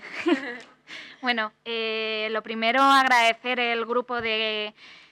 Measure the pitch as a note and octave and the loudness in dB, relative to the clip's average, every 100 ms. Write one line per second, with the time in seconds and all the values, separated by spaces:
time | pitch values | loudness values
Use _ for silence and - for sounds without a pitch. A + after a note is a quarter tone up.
0 | - - E4 C4+ C4+ A#3+ - _ - - | -14 -6 0 0 -2 -14 -18 _ -20 -18
1 | - - B3 A#3 G#3+ - A3+ A3+ A3+ A3 | -18 -6 -2 -2 -4 -8 -8 -4 -4 -4
2 | A3 A3 G#3+ A3 G#3+ A3 A3+ B3+ C#4 C#4 | -4 -4 -4 -4 -6 -2 2 4 6 6
3 | C4 A#3+ A3+ A3+ B3 B3 A#3+ A#3 A3+ A#3+ | 6 4 4 2 -2 -2 0 -2 -2 -2
4 | A#3+ A#3+ A3+ A3 A3 G#3+ G#3+ - - - | -2 -4 -2 -2 -2 -4 -6 -10 -20 -20
5 | - | -20